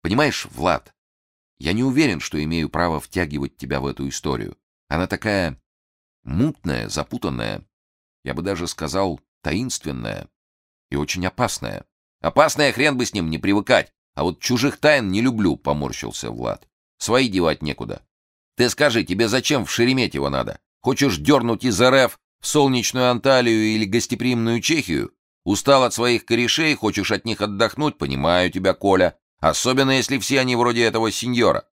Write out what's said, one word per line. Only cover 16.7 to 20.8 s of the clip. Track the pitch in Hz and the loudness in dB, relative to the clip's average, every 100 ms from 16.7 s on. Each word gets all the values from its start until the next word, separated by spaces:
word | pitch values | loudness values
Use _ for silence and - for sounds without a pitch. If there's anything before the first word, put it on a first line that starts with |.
| _ _ _ | _ _ _
«Свои | - 120 127 | 0 2 2
девать | 92 82 73 | 2 2 0
некуда. | 76 65 55 50 _ _ _ _ _ - | -4 -6 -8 -12 _ _ _ _ _ 0
Ты | 123 | 0
скажи, | - 147 113 | 2 2 2
тебе | - 92 113 | 0 0 2
зачем | 127 - 143 92 | 0 0 -2 -2
в | |
Шереметьево | - 120 131 104 69 69 | 0 2 2 -2 -2 -4
надо? | 67 55 - _ _ | -4 -6 -10 _ _